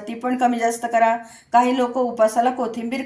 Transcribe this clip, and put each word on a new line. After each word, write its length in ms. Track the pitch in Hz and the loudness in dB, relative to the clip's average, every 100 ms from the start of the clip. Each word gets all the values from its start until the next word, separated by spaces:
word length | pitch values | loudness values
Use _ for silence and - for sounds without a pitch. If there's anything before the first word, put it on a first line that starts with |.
| 208 | -4
ती 60 | |
पण 240 | 233 254 254 | -8 -4 0
कमी 200 | 247 233 | 0 2
जास्त 280 | 233 233 233 | -2 -2 -2
करा. 240 | 226 226 233 - - _ | 2 2 2 -6 -20 _
काही 240 | 233 247 262 | 2 4 2
लोक 200 | 240 254 | 0 0
उपासाला 520 | 247 220 220 233 247 | -2 2 2 4 0
कोथिंबीर 520 | 254 226 233 226 262 | 0 -4 -4 -6 -6